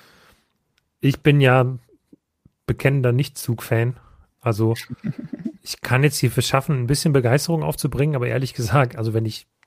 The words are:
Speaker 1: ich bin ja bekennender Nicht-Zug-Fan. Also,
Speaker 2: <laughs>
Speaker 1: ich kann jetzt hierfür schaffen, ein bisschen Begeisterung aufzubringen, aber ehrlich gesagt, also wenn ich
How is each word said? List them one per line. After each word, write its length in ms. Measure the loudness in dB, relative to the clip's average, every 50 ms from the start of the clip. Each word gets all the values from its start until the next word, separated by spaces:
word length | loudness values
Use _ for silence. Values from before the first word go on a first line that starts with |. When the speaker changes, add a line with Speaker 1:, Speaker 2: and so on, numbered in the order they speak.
| _ _ _ _ _ _ _ _ _ _ _ _ _ _ _ _ _ _ _ 0
Speaker 1:
ich 200 | 0 0 0 2
bin 200 | 2 4 4 6
ja 380 | 6 6 6 4 4 2 -2 -8 _ _ _ _ _ _ -20 _ _ _ _ _ _ _ _ _ -6
bekennender 440 | -6 -4 0 0 0 2 2 2 2
Nicht-Zug-Fan. 880 | 2 0 0 -2 -6 -10 -6 -4 -4 -4 -2 -2 0 0 0 -2 -4 -8 _ _ _ _ _ _ _ _
Also, 340 | -4 -2 0 0 0 0 0
Speaker 2:
<laughs> 880 | -2 -6 -14 -14 _ -8 -8 -8 -8 -10 -14 -12 -10 -10 -12 -12 -12
Speaker 1:
ich 180 | -14 -16 -14 -10
kann 240 | -4 0 2 4 2
jetzt 140 | 2 2 2
hierfür 260 | 0 0 0 0 -2
schaffen, 340 | 0 0 0 0 0 -2 -2
ein 80 | 0
bisschen 260 | -2 -2 0 2 2
Begeisterung 520 | 2 2 4 4 2 2 0 0 -2 -2 -2
aufzubringen, 500 | -4 -4 -4 -4 -4 -2 0 0 0 0
aber 140 | -2 -2 -2
ehrlich 260 | -2 -4 -4 -4 -6
gesagt, 400 | -4 -2 0 2 2 2 0 -2
also 180 | -6 -4 -2
wenn 120 | -2 -2 -2
ich 240 | -4 -6 -10 -16 _ _ _ _